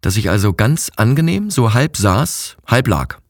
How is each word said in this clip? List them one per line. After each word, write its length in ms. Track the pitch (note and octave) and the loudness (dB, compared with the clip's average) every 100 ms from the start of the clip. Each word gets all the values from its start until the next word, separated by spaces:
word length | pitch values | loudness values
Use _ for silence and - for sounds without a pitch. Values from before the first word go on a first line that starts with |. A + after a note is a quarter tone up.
dass 160 | - G2 | -2 -2
ich 140 | F2 | 0
also 220 | G2+ G2+ | 0 0
ganz 380 | F2+ G#2+ E3 - - | 0 0 0 -4 -2
angenehm 540 | G#2+ C#3 E3 F#3+ G#3 | 0 2 2 0 -2
so 240 | G3 A#2 | 0 2
halb 220 | A#2 D3+ - | 2 0 0
saß, 600 | G2 F#2+ E3 - - - - | 0 2 0 -4 -10 -16 0
halb 220 | A#2+ B2+ | 0 2
lag. 300 | D#2+ C2 - | 0 -2 -10